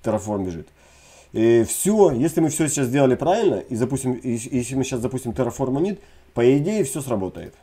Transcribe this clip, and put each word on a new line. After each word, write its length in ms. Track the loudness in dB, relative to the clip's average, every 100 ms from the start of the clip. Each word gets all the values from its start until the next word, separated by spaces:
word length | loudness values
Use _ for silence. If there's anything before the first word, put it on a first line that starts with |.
Terraform 400 | -2 -4 -4 -6
бежит. 240 | -6 -8 -14 _ _ -20 -20 -20 _
И 320 | 0 4 4
все, 480 | 2 0 0 4 4
если 280 | 4 0 2
мы 100 | 0
все 180 | 0 -2
сейчас 180 | 0 0
сделали 300 | 4 4 4
правильно, 400 | 2 2 2 0
и 180 | -4
запустим, 380 | -4 -2 -2 -4
и, 240 | -4 -4 -6
и 220 | -4 -4
если 180 | -2 -4
мы 80 |
сейчас 160 | -2 -4
запустим 320 | -4 -6 -6
Terraform 440 | -4 -4 -2 -2 0
init, 220 | -2 -4 -12 -20 _
по 220 | 2 4 4
идее 280 | 2 -2
все 160 | -2 -4
сработает. 540 | -4 -4 -4 -8 -18 _